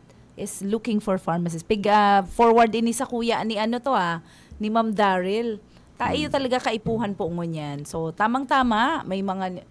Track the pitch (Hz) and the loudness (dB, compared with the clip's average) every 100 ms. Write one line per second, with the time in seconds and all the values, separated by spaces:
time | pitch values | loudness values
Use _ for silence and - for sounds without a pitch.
0 | - - - - 202 - 196 220 233 214 | -16 -20 -20 -12 -10 -8 -4 -2 0 -2
1 | 208 185 - 170 175 165 - 208 202 208 | 0 -2 -2 -2 -2 -6 -2 0 4 4
2 | 202 202 185 - 233 226 233 220 233 226 | 6 4 2 4 6 6 6 4 0 -2
3 | 262 240 233 208 208 214 220 240 254 240 | -4 -2 -2 -2 -2 -2 -2 -2 0 0
4 | 175 165 - - - - 214 226 220 208 | 0 -2 -8 -20 -20 -8 -2 0 0 2
5 | 202 185 185 208 233 208 - - - - | 2 2 0 -2 -2 -6 -12 -20 -20 -6
6 | - 294 302 285 262 254 240 226 226 226 | -4 -2 -2 -2 0 -2 -2 -4 -2 -2
7 | 214 196 170 170 170 160 147 143 147 165 | -4 -4 -4 -4 -4 -6 -8 -8 -8 -6
8 | 160 156 214 254 269 277 254 214 254 311 | -6 -2 0 0 0 2 2 2 2 0
9 | - 190 196 190 185 180 - | -4 -4 -4 -4 -6 -8 -14